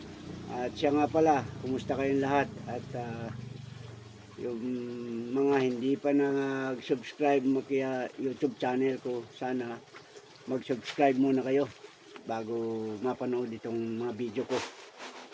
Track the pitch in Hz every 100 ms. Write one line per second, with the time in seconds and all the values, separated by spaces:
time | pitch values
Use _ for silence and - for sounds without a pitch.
0 | - - - - - 120 123 - 143 147
1 | 147 160 160 139 113 - 127 131 - 131
2 | 139 139 135 139 123 - - 120 - 123
3 | 120 113 117 - - - - - - -
4 | - - - - 120 117 123 123 120 120
5 | 120 117 120 135 139 139 127 120 131 139
6 | 143 143 139 139 135 135 135 123 - 131
7 | 110 - 147 143 131 135 123 135 131 131
8 | 120 - 131 123 143 113 127 127 135 127
9 | 127 123 117 - 127 127 120 117 - -
10 | - - - - - 127 - 123 - -
11 | 143 131 135 131 127 135 131 - - -
12 | - - - 113 110 117 113 113 110 107
13 | 123 123 127 123 120 110 117 113 113 113
14 | 120 110 120 107 123 123 - - - -
15 | - - -